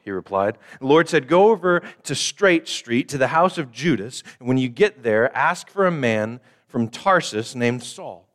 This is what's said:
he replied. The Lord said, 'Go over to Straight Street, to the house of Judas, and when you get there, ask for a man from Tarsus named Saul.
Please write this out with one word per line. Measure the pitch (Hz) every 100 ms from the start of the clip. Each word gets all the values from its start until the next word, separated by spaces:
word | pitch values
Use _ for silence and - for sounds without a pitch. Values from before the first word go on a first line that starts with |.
he | -
replied. | 95 - 98 101 113 - -
The | 135
Lord | 156 160
said, | 160 131
'Go | 170 208
over | 214 180 175 - -
to | - 139
Straight | - - 196 170 -
Street, | - 117 120 -
to | 139
the | 127
house | 160 185 180
of | 127
Judas, | 120 160 113 107 - - -
and | 123
when | 131
you | 127
get | 120 202 -
there, | 117 107 123 123
ask | 151 175 -
for | 196 185
a |
man | 160 123 110 107 123 _ _ _
from | 120 117
Tarsus | - 190 180 - 107 117
named | 127 120 123
Saul. | - - 156 90 _